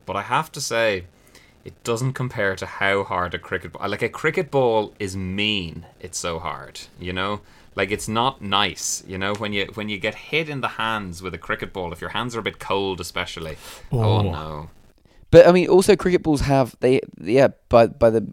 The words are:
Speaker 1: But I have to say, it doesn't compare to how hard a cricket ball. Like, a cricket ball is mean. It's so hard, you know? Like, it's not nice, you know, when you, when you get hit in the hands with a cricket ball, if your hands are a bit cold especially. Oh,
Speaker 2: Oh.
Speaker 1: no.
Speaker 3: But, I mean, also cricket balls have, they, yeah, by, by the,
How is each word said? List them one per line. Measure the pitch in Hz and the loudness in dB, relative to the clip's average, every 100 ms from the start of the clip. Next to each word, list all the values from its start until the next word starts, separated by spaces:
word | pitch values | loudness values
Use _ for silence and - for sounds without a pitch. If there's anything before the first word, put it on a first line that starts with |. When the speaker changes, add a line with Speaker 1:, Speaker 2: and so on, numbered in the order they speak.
Speaker 1:
But | - 95 | -8 -8
I | |
have | 101 127 160 | -2 -4 -4
to | - | -8
say, | 135 117 113 98 90 _ _ - - _ | -4 0 0 0 -6 _ _ -20 -20 _
it | - - | -20 -12
doesn't | - 117 131 | -6 -2 -2
compare | 131 127 123 101 95 | -4 -6 -2 -2 -2
to | 92 | -8
how | - 98 98 | -2 0 0
hard | 95 95 87 | 0 -2 -4
a | 87 | -6
cricket | - 92 87 | -6 -8 -8
ball. | - 98 | -8 -6
Like, | 104 | -4
a | 117 | -4
cricket | - 156 156 143 | -4 -4 -2 -2
ball | 139 127 110 104 - | 0 2 2 -2 -6
is | 101 95 | -8 -6
mean. | 92 95 107 104 85 80 85 - | -6 -2 -2 -2 -6 -12 -18 -18
It's | 92 - | -12 -8
so | 90 82 | -6 -6
hard, | 82 71 67 - - - | -8 -10 -12 -18 -20 -14
you | 90 | -10
know? | 92 95 104 - - - - | -6 -4 -6 -10 -20 -12 -6
Like, | 98 | -4
it's | 101 - | -4 -4
not | 110 123 - | -2 -2 -4
nice, | 101 98 101 73 - - - | -4 -2 -2 -4 -6 -8 -8
you | 92 | -6
know, | 98 104 | -6 -4
when | 107 | -4
you, | 104 98 | -4 -6
when | 104 107 | -8 -8
you | 104 | -6
get | 107 104 | -6 -6
hit | - 147 160 | -6 -6 -4
in | 143 | -6
the | 110 | -6
hands | - 110 110 98 87 | -4 -4 -4 -6 -10
with | 92 | -10
a | 85 | -10
cricket | - 107 98 | -8 -8 -8
ball, | 98 87 | -8 -8
if | 82 | -8
your | 85 | -8
hands | 101 123 | -6 -6
are | 117 | -6
a | |
bit | 101 90 | -6 -8
cold | - 98 98 90 | -4 -2 -2 -4
especially. | 87 - 87 - 80 76 - - - | -8 -8 -8 -10 -12 -12 -16 -20 -6
Oh, | 127 | 0
Speaker 2:
Oh. | 110 107 | 2 2
Speaker 1:
no. | 104 82 78 76 78 - - _ _ _ - | 0 -4 -8 -12 -12 -18 -20 _ _ _ 8
Speaker 3:
But, | 160 170 | 10 12
I | |
mean, | 180 175 | 8 6
also | 180 196 | 6 6
cricket | 196 185 180 | 4 4 0
balls | 160 147 | 2 0
have, | 135 135 123 - | 2 2 2 0
they, | 123 131 - - | 2 2 0 -10
yeah, | 82 127 123 - _ | 0 4 4 2 _
by, | 120 113 | 6 6
by | - 117 | 4 2
the, | 113 123 | 2 -2